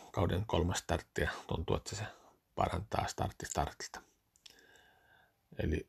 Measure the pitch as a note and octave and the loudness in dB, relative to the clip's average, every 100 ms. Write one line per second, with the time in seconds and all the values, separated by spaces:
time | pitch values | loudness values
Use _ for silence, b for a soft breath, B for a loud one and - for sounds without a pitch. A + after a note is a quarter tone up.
0 | B - F2+ E2+ A2 E2+ F2 F#2+ - E2 | B 2 2 2 2 4 4 2 0 -2
1 | - - - - - - E2 - - G#2 | 0 0 0 -2 -4 -4 0 0 -2 -6
2 | G#2+ B B B _ - - F2 - - | -6 B B B _ 2 2 2 -2 -2
3 | - - - - - - - - - - | -2 0 -2 -2 -4 0 0 -2 -12 -12
4 | - _ _ _ B B B B B B | -16 _ _ _ B B B B B B
5 | B B B B _ - E2+ D#2 | B B B B _ -2 0 0